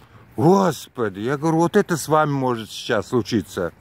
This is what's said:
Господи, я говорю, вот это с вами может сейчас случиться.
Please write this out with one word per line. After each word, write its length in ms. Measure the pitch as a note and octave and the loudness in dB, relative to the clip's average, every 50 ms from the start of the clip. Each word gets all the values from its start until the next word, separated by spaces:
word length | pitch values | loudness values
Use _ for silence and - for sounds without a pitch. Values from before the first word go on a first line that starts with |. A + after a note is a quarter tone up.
| - _ - - - - - | -20 _ -20 -20 -20 -12 -4
Господи, 840 | A2+ A#2+ E3 F#3+ G3 F#3+ F3 C#3 - - - _ B2 A2+ G#2 F2+ G2 | 2 4 4 6 6 4 0 -2 -4 -12 -14 _ -4 -4 -4 -4 -4
я 180 | G#2+ B2+ D3+ C#3 | -4 -4 -4 -2
говорю, 200 | D3 D#3+ D#3+ D#3+ | 0 0 2 2
вот 180 | E3+ E3 - | 2 2 2
это 200 | G#3 F#3+ - F3 | 2 2 2 -4
с 120 | C3+ - - | -4 0 2
вами 220 | D#3 D3+ D#3 D3+ | 2 2 2 2
может 400 | C#3+ C#3 C3 B2+ A#2+ A2+ G#2+ - | 0 0 0 -2 -2 -2 -6 -10
сейчас 380 | - - - - A#2+ G#2 - - | -12 -12 -4 -2 -2 -2 -2 0
случиться. 640 | B2+ A#2+ G#2 - A#2+ G#2 - - - G2+ F2 D#2+ - _ | -2 -2 0 0 -2 -2 -2 -2 -6 -6 -6 -6 -8 _